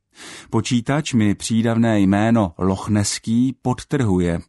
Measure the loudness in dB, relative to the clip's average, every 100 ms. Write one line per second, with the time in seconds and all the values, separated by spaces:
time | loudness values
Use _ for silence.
0 | _ -20 -20 -20 -4 -2 0 -2 0 -4
1 | 0 0 2 0 -2 0 0 2 2 4
2 | 4 4 2 2 0 -2 -2 -2 0 0
3 | 0 -4 -2 0 0 -2 -4 -4 -4 -2
4 | 0 2 0 -2